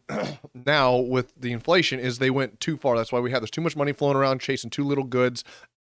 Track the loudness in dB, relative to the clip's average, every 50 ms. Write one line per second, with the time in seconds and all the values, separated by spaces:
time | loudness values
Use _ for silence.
0 | _ -8 -6 -6 -6 -6 -8 -12 -18 -20 -14 -6 -2 0 2 4 4 4 4 4
1 | 2 2 0 0 -2 -2 _ -8 -6 -6 -6 -4 2 4 4 4 4 2 -2 -2
2 | -4 -4 -2 0 0 2 2 0 -2 -2 -6 -6 -4 -4 -4 0 0 2 2 2
3 | 0 0 -2 -2 0 0 -2 -2 -4 -4 -6 -4 -4 -2 -2 -2 -2 -2 -2 0
4 | 0 2 2 2 2 2 0 -2 -2 -4 -4 -4 -4 -8 -4 -4 -2 0 0 -2
5 | -2 0 0 2 2 2 0 -4 -12 -14 -18 -20 -20 _ _ _